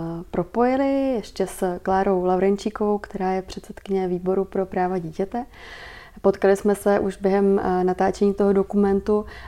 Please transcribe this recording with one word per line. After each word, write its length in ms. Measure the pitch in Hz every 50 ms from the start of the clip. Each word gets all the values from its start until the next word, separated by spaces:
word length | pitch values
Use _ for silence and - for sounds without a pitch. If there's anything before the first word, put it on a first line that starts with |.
| 165 165 165 170 175 -
propojili, 800 | - 202 175 170 - 226 240 247 262 262 277 277 277 277 269 269 262
ještě 320 | 220 190 - - - - -
s 320 | - - - 185 175 180 -
Klárou 400 | - 185 190 196 202 196 180 180
Lavrenčíkovou, 720 | 180 185 185 185 196 202 196 - 226 208 - 214 208 208 202
která 340 | 208 - - 190 190 185
je 100 | 190 190
předsedkyně 680 | 185 185 - - - - - - - - 196 190 190 185
výboru 380 | 180 175 180 185 190 190 196
pro 200 | 185 - 196 190
práva 320 | 190 - 190 180 180 190 190
dítěte. 480 | 170 160 160 - 196 196 - 233 254 - - - - - - - - - - - - - - -
Potkali 340 | - 196 196 - - 196 196
jsme 200 | 196 - 208 202
se 240 | 196 - 208 202 202
už 180 | - 196 185 -
během, 440 | 196 196 190 202 202 196 196 202 -
eh, 200 | 190 185 185 185
natáčení 500 | 185 185 - 190 196 190 - 208 202 196
toho 200 | - 208 196 202
dokumentu 720 | 196 196 - - 208 202 196 196 196 196 - 214 208 214 - - - -